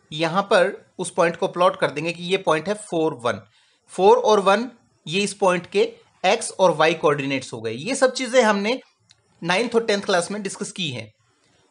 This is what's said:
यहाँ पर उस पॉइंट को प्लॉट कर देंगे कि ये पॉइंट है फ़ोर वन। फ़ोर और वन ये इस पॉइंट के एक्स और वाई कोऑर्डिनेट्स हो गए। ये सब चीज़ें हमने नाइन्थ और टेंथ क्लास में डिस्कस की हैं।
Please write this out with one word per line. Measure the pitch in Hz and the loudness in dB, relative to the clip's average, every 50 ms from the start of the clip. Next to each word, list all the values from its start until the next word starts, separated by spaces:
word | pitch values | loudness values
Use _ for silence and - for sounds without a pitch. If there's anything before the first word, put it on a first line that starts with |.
| _ _ | _ _
यहाँ | 156 151 165 160 160 196 196 | -6 -4 -4 -2 -2 -2 0
पर | 202 226 190 175 190 - - - _ _ - | 2 2 2 4 2 -2 -6 -14 _ _ -12
उस | 185 - | -12 -8
पॉइंट | - - 170 170 170 | -2 0 0 0 0
को | - 196 170 | -2 -4 -6
प्लॉट | - 175 175 185 180 - | 0 2 2 2 2 0
कर | 175 143 | -2 -2
देंगे | 135 147 151 170 170 | -2 -4 -6 -6 -6
कि | 170 175 | -8 -4
ये | 175 190 190 190 | -2 -2 -2 0
पॉइंट | 170 156 156 156 190 | 0 0 0 0 -4
है | 208 208 - | -6 -6 -6
फ़ोर | - 180 165 160 156 - 123 117 | -6 -4 -2 -2 -2 -2 -2 -4
वन। | 120 107 101 - _ _ _ _ _ _ _ _ _ - | -4 -4 -4 -8 _ _ _ _ _ _ _ _ _ -4
फ़ोर | - 185 202 233 254 | 2 6 6 6 6
और | - 214 214 202 190 | 6 4 2 4 4
वन | 196 196 220 240 - - _ _ _ _ _ _ | 4 2 2 0 -4 -10 _ _ _ _ _ _
ये | 151 156 196 208 | -6 -2 -2 -2
इस | 202 202 | -2 -2
पॉइंट | - 202 185 180 175 175 - | 0 0 0 0 0 -4 -2
के | - 196 233 226 - - _ _ _ _ - | 0 0 0 0 -2 -10 _ _ _ _ 0
एक्स | 185 214 226 - - - | 0 2 2 -2 -8 -2
और | - 190 180 156 | 2 2 2 4
वाई | 147 156 160 170 | 4 2 2 2
कोऑर्डिनेट्स | 165 - 156 143 143 135 139 139 131 127 - - | 2 2 0 0 0 -2 -4 -4 -4 -6 -8 -12
हो | 117 | -10
गए। | 110 113 113 | -8 -8 -8
ये | 123 151 214 262 | -6 -6 -6 0
सब | - 262 254 254 | 2 2 2 2
चीज़ें | - 262 233 233 262 233 | -2 -6 0 2 4 4
हमने | 214 208 202 196 214 254 247 - _ _ _ _ _ _ _ _ _ _ _ 175 | 4 2 2 0 -2 -4 -4 -6 _ _ _ _ _ _ _ _ _ _ _ -4
नाइन्थ | 165 180 196 247 240 - | -2 0 0 0 0 0
और | 233 226 | 0 0
टेंथ | 226 208 202 196 | 0 -2 -2 0
क्लास | - 196 175 175 - | 0 0 0 0 -2
में | 202 214 202 | -6 -8 -8
डिस्कस | 196 - - 202 - - | -8 -8 -8 -10 -12 -8
की | - 180 147 | -8 -8 -8
हैं। | 123 117 110 110 _ _ _ _ _ _ _ _ _ _ _ _ | -6 -10 -12 -14 _ _ _ _ _ _ _ _ _ _ _ _